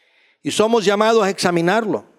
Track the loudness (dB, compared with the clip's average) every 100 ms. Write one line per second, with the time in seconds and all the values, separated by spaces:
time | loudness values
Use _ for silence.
0 | _ _ _ _ -6 0 2 2 2 2
1 | 2 2 0 -2 -2 0 0 0 -2 -6
2 | -8